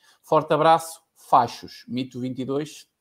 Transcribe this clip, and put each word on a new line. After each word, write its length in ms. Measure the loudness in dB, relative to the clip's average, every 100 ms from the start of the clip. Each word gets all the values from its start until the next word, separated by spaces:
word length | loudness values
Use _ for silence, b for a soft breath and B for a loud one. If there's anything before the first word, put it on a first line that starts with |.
| b b
Forte 320 | -2 0 2
abraço, 480 | 2 4 2 0 -18 _ _
fachos, 680 | 2 2 2 -4 -18 -20 -10
Mito 320 | -8 -8 -8
vinte 200 | -8 -8
e 60 | -6
dois, 420 | -6 -6 -12 -20 _